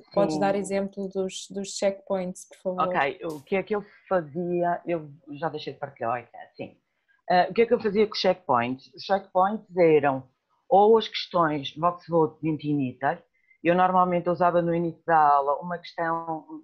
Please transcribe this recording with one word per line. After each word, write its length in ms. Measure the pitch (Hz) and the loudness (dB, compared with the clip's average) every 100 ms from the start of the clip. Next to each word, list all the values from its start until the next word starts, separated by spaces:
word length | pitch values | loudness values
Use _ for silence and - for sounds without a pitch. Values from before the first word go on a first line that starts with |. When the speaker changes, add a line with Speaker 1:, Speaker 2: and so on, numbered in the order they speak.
| - | -6
Speaker 1:
podes 240 | - 196 156 | -2 0 0
Speaker 2:
Sim. 40 | |
Speaker 1:
dar 140 | 202 | -2
exemplo 540 | 202 185 196 196 196 196 | -2 -4 -4 -4 -8 -8
dos, 400 | 196 190 - - | -6 -6 -8 -12
dos 200 | 196 196 | -10 -10
checkpoints, 800 | - 202 196 - 190 180 185 - | -4 -2 -2 -6 -6 -6 -10 -18
por 100 | - | -12
favor. 320 | 190 180 165 | -6 -4 -2
Speaker 2:
Ok, 300 | 175 139 - | 0 -2 -4
o 180 | 170 151 | -10 -10
que 140 | - 196 | -4 -4
é 80 | |
que 120 | 185 208 | -2 -6
eu 80 | 202 _ - | -6 _ -4
fazia? 760 | 185 151 151 175 175 175 165 175 | -2 -2 -6 -4 -2 0 -2 -4
Eu 240 | 170 151 143 - | -6 -6 -18 -18
já 180 | 143 160 | -8 -6
deixei 240 | 147 151 | -6 -10
de 60 | 135 | -10
partilhar, 320 | 139 - 117 | -12 -6 -4
ok, 280 | 123 117 - - - | -4 -8 -20 -20 -16
sim. 220 | 101 - _ _ _ _ - | -16 -18 _ _ _ _ 0
Ah, 200 | 180 175 | 2 2
o 40 | 208 | 2
que 80 | |
é 20 | 233 | 2
que 80 | |
eu 60 | 233 | 2
fazia 260 | 220 196 208 | 0 0 0
com 80 | |
os 60 | - | 0
checkpoints? 720 | 190 185 - 120 120 131 - | 0 0 2 2 0 -4 -12
Os 80 | - | -12
checkpoints 720 | - 196 - 180 190 214 - 180 | -2 -2 0 0 0 -2 -4 2
eram 540 | 165 151 143 135 - _ _ _ - | 6 6 4 -2 -6 _ _ _ 2
ou 260 | 185 208 226 | 6 6 6
as 120 | 214 | 2
questões 680 | - - 180 160 151 135 - | -8 -4 0 0 -2 -6 -4
Voxvote, 640 | 175 175 - 165 156 156 | -2 -2 -2 2 2 0
Mentimeter. 840 | 156 151 147 147 131 123 139 170 _ _ _ _ | -4 -4 -2 -2 -2 -4 -4 -4 _ _ _ _
Eu 100 | 165 | 0
normalmente 560 | 175 185 185 180 175 170 | 2 4 2 2 0 -2
usava 320 | 175 175 170 | 0 2 2
no 140 | 170 170 | 0 0
início 260 | 170 160 - | -2 -4 0
da 100 | 160 | 4
aula 420 | 151 143 139 143 | 6 4 2 -2
uma 200 | 180 175 | -4 -10
questão 680 | 170 - 165 165 165 160 147 156 | -10 -6 -4 -4 -6 -10 -10 -18